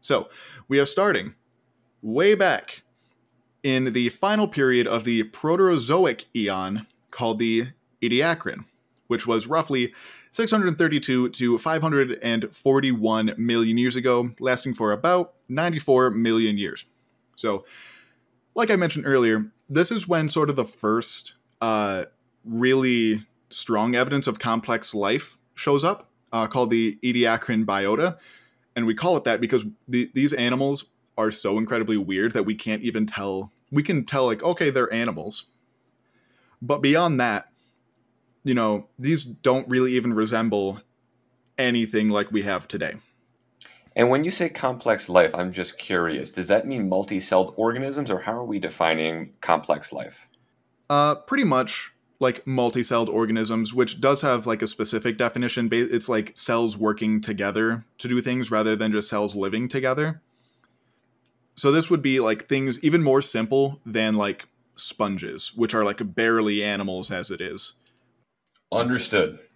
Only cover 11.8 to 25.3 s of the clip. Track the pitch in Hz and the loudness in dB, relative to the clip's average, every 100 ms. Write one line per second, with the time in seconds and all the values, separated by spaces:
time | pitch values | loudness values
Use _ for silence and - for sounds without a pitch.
11.8 | 160 143 131 - 117 113 110 - 135 135 | 0 2 0 -2 -2 -2 -4 -2 2 4
12.8 | 135 120 110 110 107 - 117 117 113 113 | 2 0 0 2 0 -2 0 2 2 2
13.8 | 127 123 127 123 123 117 127 123 139 113 | 0 0 2 2 0 -4 -2 -2 -4 -2
14.8 | 110 104 165 180 175 _ _ 131 170 160 | -2 0 2 2 0 _ _ -4 -2 -2
15.8 | 147 127 127 107 113 113 110 104 98 - | 2 4 4 2 2 2 2 0 -4 -8
16.8 | - _ _ _ _ - 113 98 - - | -16 _ _ _ _ -8 -4 -4 -6 -20
17.8 | - - _ _ _ _ _ - 226 202 | -20 -20 _ _ _ _ _ -2 2 2
18.8 | 170 147 139 135 117 110 107 _ _ 147 | 2 -2 2 4 4 2 0 _ _ 0
19.8 | 180 226 180 170 156 160 147 135 113 - | 2 0 0 0 2 0 0 0 -4 -4
20.8 | 107 113 117 - - _ _ _ 113 107 | 0 0 -2 -8 -12 _ _ _ -2 0
21.8 | 104 95 - _ _ _ - 113 127 131 | 0 -2 -6 _ _ _ -8 0 2 4
22.8 | 131 120 110 107 107 _ _ - - 110 | 2 2 2 0 -6 _ _ -10 -2 0
23.8 | 113 120 127 139 135 107 120 113 110 113 | 2 2 2 0 -2 -4 -2 -2 -2 -4
24.8 | - 107 101 123 - | -4 -4 -2 -2 -4